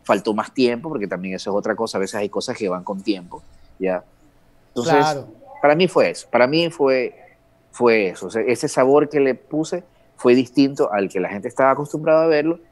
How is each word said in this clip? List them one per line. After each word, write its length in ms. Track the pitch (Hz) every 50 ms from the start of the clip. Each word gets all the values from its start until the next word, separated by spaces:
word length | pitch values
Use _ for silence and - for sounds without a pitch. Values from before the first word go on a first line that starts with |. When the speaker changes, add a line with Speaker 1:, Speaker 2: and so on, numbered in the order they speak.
| _
Speaker 1:
faltó 280 | - 110 98 - 113 104
más 220 | 107 107 - -
tiempo, 340 | 135 127 120 120 120 160 160
porque 180 | 151 117 101
también 280 | 87 95 90 92 95 92
eso 160 | 92 - 104
es 60 | 98
otra 200 | 104 98 110 104
cosa, 220 | - 113 - - 98
a 20 |
veces 140 | 95 92 -
hay 140 | 104 104 98
cosas 260 | - 101 - 131 117
que 120 | - 110 92
van 120 | 90 90 90
con 200 | - 98 98 95
tiempo, 400 | 107 98 92 87 90 - - - - - - - - - -
¿ya? 240 | 95 92 92 90 - _ _ _ _ _ _ _ _ _ _ _ _ _
Entonces, 260 | - 123 120 165 156
Speaker 2:
Claro. 320 | 143 147 156 147 139 120 - - - - - - -
Speaker 1:
para 140 | - 143 151
mí 120 | 165 185
fue 220 | 160 - 151 110 85
eso, 160 | - - - -
para 160 | - 120 123
mí 240 | 131 151 165 170 160
fue, 440 | 165 - 143 135 131 131 120 - - - - - _ _ _ _ _ _ _ _ _
fue 360 | - 120 117 113 110 101 90
eso, 180 | 87 - 98 90
o 20 |
sea, 100 | 107 113 107
ese 260 | 123 120 - 156 143
sabor 400 | - 147 127 131 143 147 147 147
que 100 | - 147
le 140 | 139 - -
puse 500 | - _ - 147 151 160 - 180 175 - _ _ _ _ _ _
fue 180 | _ - 123 123
distinto 580 | 131 123 - - 143 139 135 143 147 147 - 104
al 160 | 101 98 90
que 120 | - 95
la 80 | 90 85
gente 200 | 98 104 95 120
estaba 220 | - - 131 135 135
acostumbrada 520 | 139 147 147 - 151 156 160 156 160 165
a 20 |
verlo, 320 | 165 156 151 151 160 170 - - _